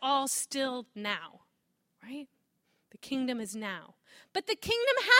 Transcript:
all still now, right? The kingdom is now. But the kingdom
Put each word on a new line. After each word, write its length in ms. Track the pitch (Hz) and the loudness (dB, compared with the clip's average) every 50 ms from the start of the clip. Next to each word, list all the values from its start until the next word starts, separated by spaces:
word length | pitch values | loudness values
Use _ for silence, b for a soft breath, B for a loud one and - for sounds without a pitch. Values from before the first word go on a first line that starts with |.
all 260 | - 262 277 277 269 262 | 0 2 2 2 2 0
still 580 | - - - - - 277 269 262 247 254 233 _ - | -2 -4 -4 -4 -4 -2 -2 -2 -4 -6 -10 _ -10
now, 500 | 208 208 208 202 170 165 - - - _ _ _ _ _ _ _ _ _ _ _ _ - | -8 -4 -4 -4 -4 -6 -12 -18 -20 _ _ _ _ _ _ _ _ _ _ _ _ -16
right? 240 | 220 262 294 285 - _ _ _ _ _ _ _ _ _ _ _ _ | -12 -12 -12 -12 -14 _ _ _ _ _ _ _ _ _ _ _ _
The 60 | - - | -20 -16
kingdom 420 | - - 269 262 262 247 247 233 | -8 -6 -4 -2 -2 -2 -2 -4
is 160 | 220 185 202 | -4 -6 -6
now. 380 | 220 214 202 185 170 - - - _ b b b b b b b | -6 -6 -6 -6 -8 -10 -16 -20 _ b b b b b b b
But 140 | - - - | -4 -2 -2
the 80 | 440 | -4
kingdom 400 | - - - 453 466 480 554 523 523 453 392 403 508 | -2 0 -2 0 2 2 2 2 2 6 8 8 8